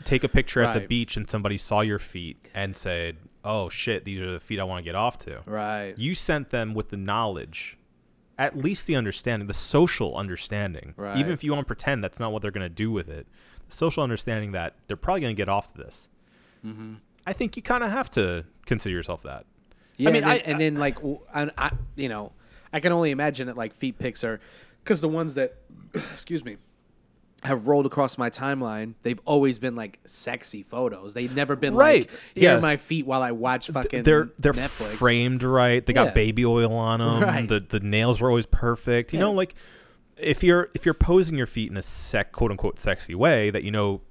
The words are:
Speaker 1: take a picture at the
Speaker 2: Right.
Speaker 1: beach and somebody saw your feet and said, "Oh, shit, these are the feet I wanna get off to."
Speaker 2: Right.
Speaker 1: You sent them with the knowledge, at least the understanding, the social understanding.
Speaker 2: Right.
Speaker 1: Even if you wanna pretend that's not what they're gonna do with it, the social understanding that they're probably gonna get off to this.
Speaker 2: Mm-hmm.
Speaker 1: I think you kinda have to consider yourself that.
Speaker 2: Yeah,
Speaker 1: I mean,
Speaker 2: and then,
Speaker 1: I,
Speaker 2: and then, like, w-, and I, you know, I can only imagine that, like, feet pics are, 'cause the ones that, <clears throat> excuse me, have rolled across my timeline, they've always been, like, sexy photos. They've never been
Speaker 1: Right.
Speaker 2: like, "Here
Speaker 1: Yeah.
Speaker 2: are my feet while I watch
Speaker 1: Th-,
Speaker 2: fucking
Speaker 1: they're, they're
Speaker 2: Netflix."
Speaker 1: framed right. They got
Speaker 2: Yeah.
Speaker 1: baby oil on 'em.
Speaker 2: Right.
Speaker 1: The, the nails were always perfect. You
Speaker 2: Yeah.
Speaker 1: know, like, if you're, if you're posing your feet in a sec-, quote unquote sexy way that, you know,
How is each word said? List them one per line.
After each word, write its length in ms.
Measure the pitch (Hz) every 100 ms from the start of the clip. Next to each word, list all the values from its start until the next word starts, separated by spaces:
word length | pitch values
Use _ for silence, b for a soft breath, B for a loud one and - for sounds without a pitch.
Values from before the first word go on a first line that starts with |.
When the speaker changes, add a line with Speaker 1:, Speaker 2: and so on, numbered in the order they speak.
Speaker 1:
take 200 | - 131
a 40 | -
picture 320 | 139 127 127
at 100 | 117
the 80 | 117
Speaker 2:
Right. 80 | 98
Speaker 1:
beach 280 | 120 113 113
and 100 | 104
somebody 300 | 107 101 101
saw 240 | - 107
your 160 | 107 101
feet 400 | - 92 82 - -
and 200 | - 98 95
said, 400 | 95 87 85 80 - _
"Oh, 240 | 104 107 90
shit, 360 | - - 107 101
these 120 | 95
are 120 | 92
the 80 | 87
feet 180 | - 104
I 60 |
wanna 180 | 95 90
get 120 | 85
off 240 | 90 120 -
to." 220 | - 65 -
Speaker 2:
Right. 460 | 107 107 107 101 104
Speaker 1:
You 160 | 131
sent 360 | 180 - 151 135
them 220 | 123 110
with 160 | 107 104
the 80 | 101
knowledge, 800 | 95 107 110 90 78 80 - - _ _ _ _ _ -
at 180 | 139 143
least 300 | 156 196 -
the 100 | 143
understanding, 500 | 107 - - 110 101
the 80 |
social 640 | - - 147 175 - 98 62
understanding. 800 | 98 87 - 104 101 80 67 76
Speaker 2:
Right. 220 | 101 131
Speaker 1:
Even 140 | 156
if 120 | 165
you 60 | 147
wanna 120 | 143
pretend 380 | 135 143 - 131
that's 160 | 98 -
not 140 | 117
what 80 | 107
they're 80 | 104
gonna 180 | 98 90
do 200 | 82 110
with 180 | 107 85
it, 180 | 78 - b b b b
the 60 |
social 280 | - 165 160
understanding 500 | 135 110 - 110 104
that 220 | 95 85 - -
they're 100 | 101
probably 240 | - 185
gonna 120 | 127
get 140 | 104 98
off 240 | 101 -
to 80 | -
this. 260 | 67 - - _ b b b b
Speaker 2:
Mm-hmm. 300 | 110 110 110 110 _ _ -
Speaker 1:
I 60 |
think 240 | 190 233 -
you 60 |
kinda 260 | - 247 233
have 200 | 233 -
to 340 | - 92 87 85 _
consider 300 | - 113 101
yourself 280 | 87 82 82
that. 220 | 69 67 - _ _ b b b
Speaker 2:
Yeah, 140 | 147
Speaker 1:
I 20 |
mean, 100 | 151
Speaker 2:
and 60 | 143
then, 60 | 247
Speaker 1:
I, 140 | 165
Speaker 2:
and 100 | 151
then, 140 | 156 147
like, 180 | 143 -
w-, 240 | 147 143 -
and 160 | 151 147 -
I, 140 | 139 - 123 -
you 120 | 135
know, 240 | 107 101 - b b b
I 80 | 160
can 120 | 175
only 180 | 170 160
imagine 360 | 135 151 135 127
that, 100 | 120
like, 180 | 113
feet 240 | - 131 -
pics 240 | 127 -
are, 140 | 117 110 B B B B
'cause 160 | - 185
the 80 | 156
ones 260 | 160 160
that, 220 | 135 127 - - -
<clears throat> 180 | - - -
excuse 320 | - - 165
me, 140 | 120 104 _ _ _ _ _ _ _ _
have 240 | 135 131 110
rolled 200 | 143 135
across 320 | - 135 -
my 100 | 120
timeline, 640 | - 135 139 120 107 110 113
they've 180 | 117 120
always 340 | - 147 139 117
been, 160 | 127
like, 260 | 117 107 -
sexy 580 | - - - 123 - 104
photos. 520 | 95 117 127 95 101
They've 200 | 110 123
never 200 | 131 143 139
been 180 | 143
Speaker 1:
Right. 260 | 226 302 285
Speaker 2:
like, 80 | - B B
"Here 160 | B 170
Speaker 1:
Yeah. 60 | 123
Speaker 2:
are 40 |
my 160 | 160 147
feet 300 | - 165 131
while 160 | 131
I 80 | 127
watch 360 | 117 123 131 -
Speaker 1:
Th-, 80 |
Speaker 2:
fucking 280 | 143 120 123
Speaker 1:
they're, 280 | 120 156 160 -
they're 140 | 143
Speaker 2:
Netflix." 440 | 123 139 - 107 107
Speaker 1:
framed 460 | 123 117 123 127
right. 420 | 127 131 123 120
They 80 | 123
got 140 | 123 123
Speaker 2:
Yeah. 40 |
Speaker 1:
baby 320 | 107 110 110
oil 280 | 120 117 117
on 260 | 113 113 113
'em. 220 | 117 113
Speaker 2:
Right. 260 | 196 147 113
Speaker 1:
The, 120 | 104
the 200 | 92 110
nails 400 | 101 107 117 107
were 80 | 123
always 180 | 120 110
perfect. 640 | - 120 117 - 120 117
You 60 | 160
Speaker 2:
Yeah. 80 | 202
Speaker 1:
know, 60 |
like, 220 | 196 185 - B B B B _ -
if 240 | - 160
you're, 260 | 180 175 175
if 100 | -
you're 100 | 165
posing 420 | 156 - 185 165 151
your 80 | 120
feet 240 | - 107
in 60 | 98
a 60 |
sec-, 500 | - - - 110 101
quote 180 | - 117
unquote 280 | 101 104 -
sexy 360 | - 90 -
way 360 | 87 156 131 104
that, 120 | 101
you 60 | 101
know, 300 | 107 104 98 -